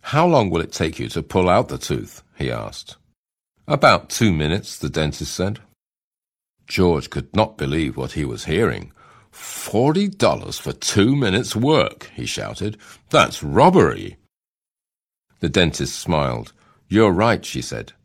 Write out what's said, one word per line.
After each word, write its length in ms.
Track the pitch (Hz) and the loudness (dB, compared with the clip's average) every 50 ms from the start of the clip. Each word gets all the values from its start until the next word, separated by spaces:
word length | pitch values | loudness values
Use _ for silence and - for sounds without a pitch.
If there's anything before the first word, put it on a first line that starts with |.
| - - - | -8 0 2
"How 120 | 147 170 | 2 4
long 240 | 180 165 135 110 92 | 4 4 4 4 2
will 100 | 85 82 | 0 -2
it 120 | 80 - | -2 -4
take 260 | - - 87 80 82 - | -4 -4 -4 -4 -4 -6
you 100 | 60 - | -10 -6
to 120 | - 82 | -6 -8
pull 260 | 76 - - 95 90 90 | -8 -2 0 2 2 4
out 200 | 90 110 - - | 4 2 2 -2
the 100 | 69 64 | -8 -12
tooth?" 440 | - - 71 60 50 - - - _ _ _ | -6 -6 -6 -6 -6 -12 -18 -20 _ _ _
he 140 | - 69 64 | -8 -6 -6
asked. 460 | 60 57 53 52 - - - - - _ _ _ _ _ _ _ _ _ _ _ _ _ _ | -6 -8 -10 -12 -14 -16 -20 -20 -20 _ _ _ _ _ _ _ _ _ _ _ _ _ _
"About 440 | - 147 143 - 135 101 85 - - | -2 0 4 6 4 4 4 0 -6
two 220 | - - 117 107 | -2 2 2 2
minutes," 440 | 87 78 76 73 85 107 - - - | 2 2 0 -2 -2 -4 -6 -10 -14
the 140 | - - 71 | -10 -10 -6
dentist 420 | 71 80 78 76 - - 73 - | -2 -2 -2 -2 -4 -6 -10 -10
said. 280 | - - 92 101 90 - _ _ _ _ _ _ _ _ _ _ _ _ _ _ _ _ _ _ _ _ _ | -6 -4 -4 -4 -4 -8 _ _ _ _ _ _ _ _ _ _ _ _ _ _ _ _ _ _ _ _ _
George 420 | - - - 92 87 82 73 69 - | -8 0 2 2 4 2 0 -4 -6
could 260 | - 71 65 - - | -8 -8 -8 -2 0
not 220 | 90 87 76 - | 0 0 0 -2
believe 400 | - 73 67 71 82 78 65 - | -8 -6 -4 -2 -2 -2 -4 -4
what 160 | 67 65 65 | -8 -10 -8
he 120 | - 80 73 | -6 -6 -6
was 200 | 64 58 - - | -6 -8 -10 -6
hearing. 480 | - 78 95 117 87 58 50 50 - _ _ _ _ _ _ _ _ | -2 0 0 0 0 -2 -6 -12 -16 _ _ _ _ _ _ _ _
"Forty 800 | _ - - - - - - - - 104 123 147 156 190 208 196 | _ -20 -18 -16 -14 -14 -10 -4 0 2 2 2 2 0 -2 -4
dollars 500 | - - 120 98 73 - - - - - | -2 2 2 2 2 0 -4 -12 -12 -10
for 140 | - - | -8 -10
two 440 | - - - - - 107 98 120 139 | -10 -6 -6 0 2 4 4 4 4
minutes' 400 | 143 131 101 92 110 123 - - | 2 2 2 0 0 -2 -2 -4
work," 540 | 107 120 143 156 131 71 - - _ - - _ | -2 0 2 2 2 2 0 -4 _ -20 -18 _
he 120 | - - | -10 -10
shouted. 500 | 117 - - 101 98 107 - 104 107 104 _ - - - _ _ _ | -8 -8 -8 -8 -10 -8 -8 -8 -8 -8 _ -20 -20 -20 _ _ _
"That's 340 | - 147 85 58 - - | 4 4 4 4 0 -8
robbery." 760 | - 73 71 104 143 185 180 175 101 71 53 50 50 50 - _ _ _ _ _ _ _ _ _ _ _ _ _ _ _ _ _ _ _ _ _ _ _ _ _ | -8 0 4 6 6 6 8 6 4 4 2 -4 -10 -14 -14 _ _ _ _ _ _ _ _ _ _ _ _ _ _ _ _ _ _ _ _ _ _ _ _ _
The 80 | - 80 | -6 0
dentist 500 | - 101 90 78 67 - 69 - - - | 2 4 2 2 2 -2 -6 -6 -6 -8
smiled. 540 | - - 85 73 71 65 60 57 57 - _ _ _ _ _ _ _ _ | -4 -2 0 0 0 0 -4 -6 -10 -14 _ _ _ _ _ _ _ _
"You're 240 | 90 107 110 104 | 4 4 4 6
right," 320 | 87 87 110 120 107 82 - | 4 4 2 2 2 0 -4
she 180 | - - - | -10 -10 -10
said. 320 | 64 - - 57 55 - _ _ | -8 -8 -10 -10 -12 -14 _ _